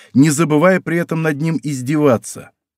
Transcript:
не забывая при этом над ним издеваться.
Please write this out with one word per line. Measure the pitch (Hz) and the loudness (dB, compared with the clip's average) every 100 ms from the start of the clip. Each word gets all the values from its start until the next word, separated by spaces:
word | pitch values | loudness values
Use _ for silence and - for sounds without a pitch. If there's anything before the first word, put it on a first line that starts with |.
| - | -4
не | 120 151 | 2 2
забывая | 143 160 151 175 185 | 2 0 2 2 2
при | - 165 | -2 -4
этом | 165 160 | -4 -4
над | 160 143 | -4 -4
ним | 160 156 | -4 -4
издеваться. | 156 135 123 151 147 110 - - - _ _ | -6 -6 -4 0 2 2 -2 -16 -20 _ _